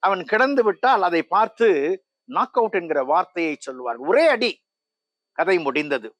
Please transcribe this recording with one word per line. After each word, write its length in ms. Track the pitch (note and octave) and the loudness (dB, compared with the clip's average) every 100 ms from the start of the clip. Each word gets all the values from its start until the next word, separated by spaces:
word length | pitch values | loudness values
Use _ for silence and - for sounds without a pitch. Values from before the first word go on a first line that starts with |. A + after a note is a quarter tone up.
அவன் 200 | F#3 G3 | 0 -2
கிடந்து 400 | E3+ G#3+ C4 C#4 | -2 0 2 2
விட்டால், 380 | A3+ F3+ B3 B3 | 0 2 2 2
அதை 200 | F3+ E3+ D#3 F#3 | 2 0 0 0
பார்த்து 340 | A3 - A3+ E3 C#3+ F#3+ _ _ _ | 0 2 2 2 0 -4 _ _ _
நாக் 280 | D3 A#3 - | -4 -2 0
அவுட் 180 | A3+ G3 | -2 -2
என்கிற 240 | E3+ D3+ | -4 -4
வார்த்தையை 520 | C3 D#3 - F3+ E3 D3 | 0 0 0 -4 -4 -4
சொல்லுவார்கள். 500 | - B2+ B2 A#2 C#3 | -10 -12 -8 -8 0
ஒரே 140 | A#3+ E4 | 2 4
அடி, 240 | B3+ A#3 D#3+ _ _ _ _ _ _ _ - | 2 -2 -4 _ _ _ _ _ _ _ -4
கதை 200 | E3+ F#3+ | 0 2
முடிந்தது. 500 | D3 C3+ D3+ C#3 A2 _ | 2 -2 -2 -4 -6 _